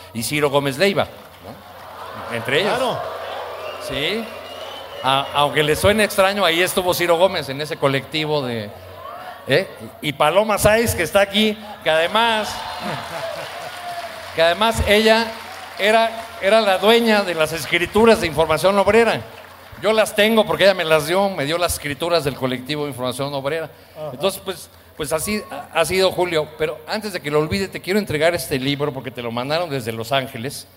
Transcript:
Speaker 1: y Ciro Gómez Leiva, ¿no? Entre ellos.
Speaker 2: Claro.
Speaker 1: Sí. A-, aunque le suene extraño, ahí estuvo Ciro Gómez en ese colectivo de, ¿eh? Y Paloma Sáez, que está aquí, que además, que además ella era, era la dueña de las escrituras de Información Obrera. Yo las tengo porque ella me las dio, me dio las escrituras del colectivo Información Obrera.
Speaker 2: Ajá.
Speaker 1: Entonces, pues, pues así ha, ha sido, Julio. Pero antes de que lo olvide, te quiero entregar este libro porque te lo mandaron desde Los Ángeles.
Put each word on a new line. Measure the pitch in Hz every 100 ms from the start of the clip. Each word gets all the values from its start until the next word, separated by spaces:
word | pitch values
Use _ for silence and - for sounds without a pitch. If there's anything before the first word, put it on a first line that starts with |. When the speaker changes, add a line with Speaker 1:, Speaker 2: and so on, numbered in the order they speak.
| - 113
Speaker 1:
y |
Ciro | 113 147 143
Gómez | 139 139 131
Leiva, | 196 156
¿no? | 104 - - - 92 139 - - - - - - - 117
Entre | 117 143
ellos. | 202
Speaker 2:
Claro. | 240 254 165 - - - - - - - - -
Speaker 1:
Sí. | 131 156 220 214 - - - - - - -
A-, | 127 135 139 143
aunque | 143 135
le | 147 156
suene | 190 214
extraño, | 202 - 190 202
ahí | 175 165
estuvo | 180 196 180 160
Ciro | 175 165
Gómez | 190 180 135
en | 135
ese | 151 160
colectivo | 143 135 135 156 151 151
de, | 123 117 104 - - - - - - - -
¿eh? | 147 190 - 156 -
Y | 151
Paloma | - 151 180 220 196
Sáez, | 208 220 240 -
que |
está | 160 202
aquí, | 196 202 214 214 - -
que | 165
además, | 160 170 214 233 220 208 - - - 180 147 - 165 - - - - - - - - - - - 160
que |
además | 165 190 226 220 208
ella | 208 220 220 226 - - - - -
era, | 196 226 226 226 - -
era | 190 220
la | 208 185
dueña | 202 233 233 208
de | 190 165
las | 151
escrituras | 160 127 170 175 208 226 214
de | 170
Información | 151 160 156 180 202
Obrera. | 190 220 220 147 - - - - - -
Yo | 190
las | 220 208 -
tengo | 214 226 202
porque | 156 190
ella |
me | 185 160
las | 156 147
dio, | 180 196
me | 180 143
dio | 170
las | 170
escrituras | - 151 143 170 170
del | 139 127
colectivo | 127 127 127 151 147
Información | 120 127 123 139
Obrera. | 143 139 160 151 - - 156
Speaker 2:
Ajá. | 151
Speaker 1:
Entonces, | 131 185 190
pues, | - 170 - - - -
pues | 143
así | 160 202 214 -
ha, | 139 -
ha | 160 160
sido, | 185 185
Julio. | 151 180 160 151 -
Pero | 156 156 -
antes | 208 208
de | 180
que | 143
lo | 151
olvide, | 156 196 190
te | 160
quiero | 170 208
entregar | 196 151 165 170
este | - 135
libro | 135 143 147
porque | 131 123
te | 120
lo | 120
mandaron | 120 135 160 175
desde | 139 113
Los | 113 110
Ángeles. | 135 127 117 127 - -